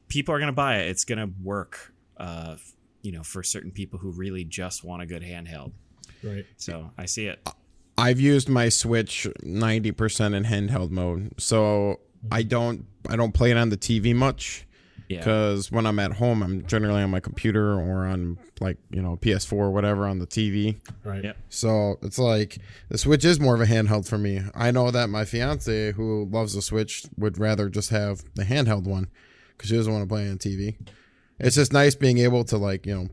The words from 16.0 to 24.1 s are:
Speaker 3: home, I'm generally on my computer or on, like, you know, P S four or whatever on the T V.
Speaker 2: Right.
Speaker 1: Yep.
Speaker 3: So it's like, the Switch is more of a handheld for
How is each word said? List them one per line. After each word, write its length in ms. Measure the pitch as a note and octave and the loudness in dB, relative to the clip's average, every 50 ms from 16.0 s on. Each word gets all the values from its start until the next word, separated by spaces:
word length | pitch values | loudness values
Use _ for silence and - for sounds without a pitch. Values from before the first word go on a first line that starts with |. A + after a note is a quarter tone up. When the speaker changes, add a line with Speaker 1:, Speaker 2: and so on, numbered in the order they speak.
| G2 F#2 F#2+ | 0 -2 0
Speaker 3:
home, 300 | G2 A#2+ B2 A#2 G#2+ G2 | 0 2 2 2 2 0
I'm 220 | F2+ F#2+ F#2+ F2+ F2 | -2 -2 -4 -2 -2
generally 340 | A2+ A2 G#2+ G#2 G#2 G2+ | 0 0 2 2 2 2
on 80 | G2 F#2+ | 2 2
my 120 | F#2 F#2+ | 0 -2
computer 580 | - G2+ - - - A2+ G#2 G#2+ G#2 G#2 G2+ F#2+ | -4 -6 -8 -2 0 2 2 4 2 2 2 0
or 260 | F#2+ F#2 F#2+ F#2 F#2 | 0 0 -2 -2 -2
on, 320 | F#2 F#2 F#2 F2 F2 E2+ E2+ - - _ - | -2 -2 -2 -2 -4 -6 -8 -12 -18 _ -6
like, 180 | F#2+ F#2+ E2+ - _ _ | -4 -4 -4 -6 _ _
you 100 | - G2 | -6 -4
know, 140 | F#2 F2 E2+ | -2 -2 -4
P 160 | F2 - A2+ | 0 2 2
S 140 | F#2+ G2 - | 2 2 0
four 200 | - G#2+ G2+ G2+ G2 | -2 0 0 2 2
or 40 | |
whatever 340 | F#2+ G#2 G2+ G#2 G#2 G2 G2+ | 2 2 2 2 2 2 0
on 140 | G2 F#2+ F#2 | -2 -2 -4
the 60 | F2+ | -6
T 240 | - - A2+ A2 G#2 | -4 -2 -2 0 0
V. 260 | G2 G#2 G#2 A2 G#2+ - - - - - - | 0 0 0 0 -2 -4 -10 -16 -20 -14 -10
Speaker 2:
Right. 180 | G#2 G2 G2 G2 | -10 -8 -8 -8
Speaker 1:
Yep. 140 | G#2 G#2+ - - - | -8 -10 -12 -16 -12
Speaker 3:
So 480 | - - A#2 A2 A2 G#2+ G#2 G2+ G2 - | -8 -2 0 2 2 2 2 0 -2 -4
it's 180 | - G2+ - - | -6 -6 -2 0
like, 380 | B2+ A#2 A2+ G#2+ G#2+ G#2 - - - - - - - - | 2 4 4 2 2 -2 -4 -12 -18 -18 -20 -20 -10 -6
the 80 | - G#2+ | -4 0
Switch 260 | - C3+ D3+ C3+ C#3+ | 4 4 4 6 6
is 160 | E3+ F3 D3 | 4 4 6
more 160 | D3 C3 A#2+ | 6 4 4
of 60 | A2+ | 6
a 40 | A#2 | 6
handheld 400 | G#2+ A#2 A2 G#2+ G#2 G#2+ G#2 F#2 | 4 6 4 4 4 2 2 0
for 100 | - | -2